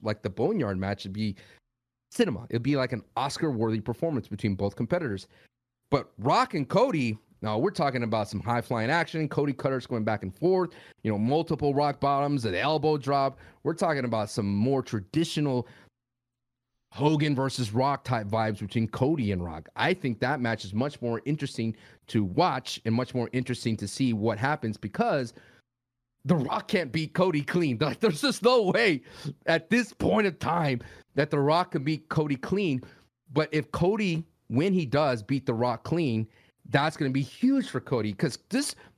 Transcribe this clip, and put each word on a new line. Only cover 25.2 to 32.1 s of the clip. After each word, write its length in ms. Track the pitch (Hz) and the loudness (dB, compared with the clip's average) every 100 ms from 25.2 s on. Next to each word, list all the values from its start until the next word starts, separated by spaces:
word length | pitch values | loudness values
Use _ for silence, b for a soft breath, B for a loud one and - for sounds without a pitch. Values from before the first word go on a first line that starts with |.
| 120 - B B _ _ _ _ _ _ | -2 -10 B B _ _ _ _ _ _
The 120 | 131 170 | 0 2
Rock 340 | 120 214 - | 0 -2 -2
can't 240 | 190 147 | -2 0
beat 200 | 156 156 | -2 -2
Cody 280 | - 185 151 | 2 2 2
clean. 360 | 143 175 160 113 | 0 0 2 0
<laughs> 40 | |
Like, 180 | 151 - | -2 0
there's 220 | 220 151 | 0 2
just 220 | 277 - | 0 2
no 200 | 233 254 | 4 4
way 380 | 190 202 226 143 - B 147 B - | 4 4 4 2 -4 B -12 B 0
at 240 | 165 165 | 0 2
this 220 | 233 240 | 0 0
point 340 | - 185 208 202 | -2 0 2 2
of 140 | 156 | 0
time 400 | - 170 151 123 - B B - | -2 0 0 -2 -6 B B -2
that 160 | 143 | 0
The 80 | 147 | 2
Rock 320 | 139 165 180 | 4 4 2
can 120 | 160 | -2
beat 240 | 135 156 | -2 -2
Cody 300 | - | -2